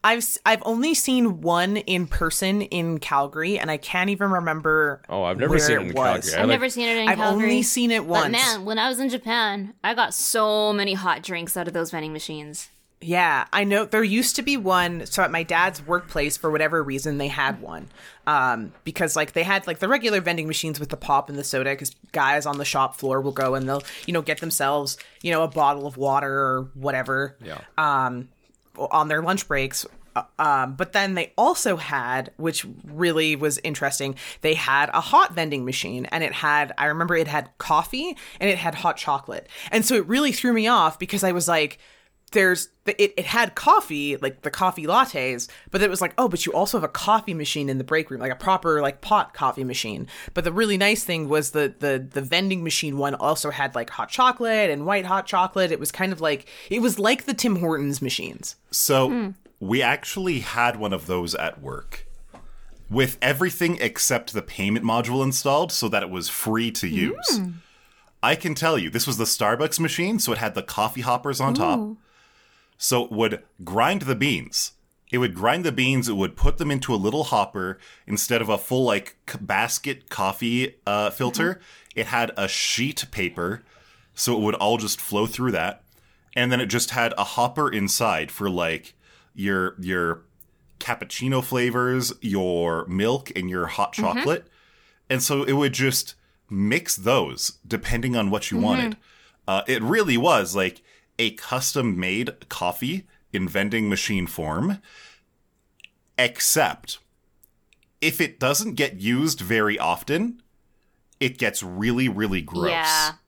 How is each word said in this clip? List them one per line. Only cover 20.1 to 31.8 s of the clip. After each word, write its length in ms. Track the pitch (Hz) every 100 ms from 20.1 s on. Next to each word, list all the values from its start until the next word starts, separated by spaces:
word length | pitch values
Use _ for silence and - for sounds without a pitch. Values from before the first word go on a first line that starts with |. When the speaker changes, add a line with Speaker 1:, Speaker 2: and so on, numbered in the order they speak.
| 202
Speaker 1:
vending 240 | 175 170 156
machines 320 | 156 160 147
with 100 | 147
the 80 | -
pop 300 | - 139 143
and 80 | 143
the 60 |
soda, 320 | 139 135 131 139
'cause 200 | 143 - -
guys 340 | 160 135 147 147
on 140 | 143
the 60 | 143
shop 300 | 143 131 -
floor 240 | 135 131
will 120 | 139
go 240 | 135 131 135
and 120 | 131
they'll, 140 | 139 - - -
you 80 |
know, 80 | 170
get 180 | 156 156
themselves, 580 | 165 - 139 147 139 - - _
you 80 | 175
know, 100 | 165
a 60 | 160
bottle 400 | 139 143 143 139
of 100 | 127
water 340 | 139 135 139
or 380 | 135 135 131 131 135
whatever, 640 | 139 131 127 131 139 -
Speaker 2:
Yeah. 180 | 107 73 - -
Speaker 1:
um, 520 | 151 139 131 123 131 _ _ _ _ -
on 300 | - 156 151
their 160 | 151
lunch 240 | 165 190 -
breaks. 360 | 139 135 - - - - 120
Uh, 60 | - -
um, 380 | 151 139 131 135
but 180 | 185
then 220 | 202 196 185
they 180 | - -
also 380 | 262 359 240
had, 540 | 175